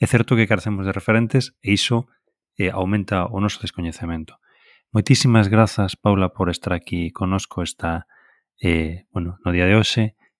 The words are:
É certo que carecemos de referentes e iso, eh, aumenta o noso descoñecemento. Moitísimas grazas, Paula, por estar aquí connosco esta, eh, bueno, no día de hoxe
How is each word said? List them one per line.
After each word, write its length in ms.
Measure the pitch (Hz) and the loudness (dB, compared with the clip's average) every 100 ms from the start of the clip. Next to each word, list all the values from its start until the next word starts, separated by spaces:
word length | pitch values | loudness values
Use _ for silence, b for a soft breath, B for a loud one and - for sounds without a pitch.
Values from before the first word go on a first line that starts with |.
É 60 | - | 2
certo 280 | 117 - 113 | 2 2 2
que 120 | 107 | 2
carecemos 400 | 104 107 98 95 | 0 -2 -4 -4
de 40 | 95 | -4
referentes 560 | - 110 117 135 - _ | 0 0 2 0 -2 _
e 160 | 101 101 | 0 0
iso, 320 | - 120 - _ _ _ _ - | 2 -2 -4 _ _ _ _ -4
eh, 160 | 92 | -4
aumenta 560 | 95 95 101 95 95 87 | -2 -2 -2 -2 -2 -2
o 120 | 98 | -2
noso 160 | 104 - | -4 -4
descoñecemento. 800 | 92 - 82 - 85 82 80 _ b b b b b | -12 -8 -8 -8 -8 -8 -10 _ b b b b b
Moitísimas 640 | 107 - 127 131 113 98 | 0 4 4 6 4 4
grazas, 440 | 110 110 - 95 - | 4 2 2 -4 -2
Paula, 320 | 104 98 92 | 0 2 0
por 160 | - 87 | -2 -4
estar 240 | - 95 | -4 -4
aquí 380 | 87 - 87 82 | -6 -6 -6 -6
connosco 480 | - 92 95 - 90 | -4 -2 -2 -4 -8
esta, 460 | 85 - 85 82 - b b b b - | -8 -6 -6 -6 -8 b b b b -4
eh, 480 | 90 82 80 85 _ | 0 0 -2 -8 _
bueno, 240 | 92 87 87 | -6 -6 -6
no 80 | 90 | -2
día 140 | 87 90 | 2 4
de 80 | 110 | 4
hoxe 400 | 107 120 110 - _ | 2 0 -2 -4 _